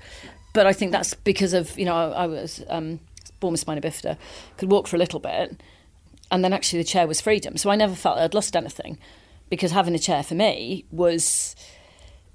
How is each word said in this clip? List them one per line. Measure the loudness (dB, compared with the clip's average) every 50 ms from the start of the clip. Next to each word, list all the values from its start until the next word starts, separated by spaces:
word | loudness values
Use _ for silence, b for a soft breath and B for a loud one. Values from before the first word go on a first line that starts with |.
| B B B B B B B B B -2 4
But | 6 6
I | 6 6
think | 4 2 0 0
that's | 0 0 -2 -6
because | -4 0 0 2 2 2 2 2
of, | 0 0 -2 -4 -4
you | -2
know, | 0 2
I, | 2 0 0 0 -2 -2
I |
was, | -2 -2 -6 -8 -10 -12 -12 -10 -6
um, | -6 -6 -4 -6 -8 -10 -12 -16 -20 -20 -20 -20 -12 -6
born | -4 -2 -2
with | -2
spina | -2 -4 -4 -4 -4
bifida, | -6 -6 -6 -6 -6 -6 -6 B B B B B B B
could | B 2 4 4
walk | 4 4
for | 2 0
a | 0
little | 0 0 -2 -6
bit, | -6 -4 -2 -2 -2 -4 -6 -14 b b b b b b b b _ -20 -20 -16 -6 -2
and | 0 2 2
then | 2 2
actually | 0 0 -2 -2 -2 -2
the | 0
chair | 2 2 2
was | 2 2 0
freedom. | 0 2 2 2 0 -2 -6 -2
So | 0 2
I | 2
never | 4 2 2 0
felt | 0 0 0 2 2
I'd | 2 2 2
lost | 0 0 0 -2
anything, | -2 -2 -4 -8 -12 -12 -12 -14 -16 b b b b b b b b b b
because | -4 0 0 0 2
having | 2 2 2 0
a | -2
chair | 0 0 0 0 -2
for | -2 0
me | 2 2 2 2 0 -4 -8 -8 -8 -10 -8
was, | -2 0 2 2 2 2 0 0 0 0 -2 -4 -8 b b b b b b b b b b b b b b b b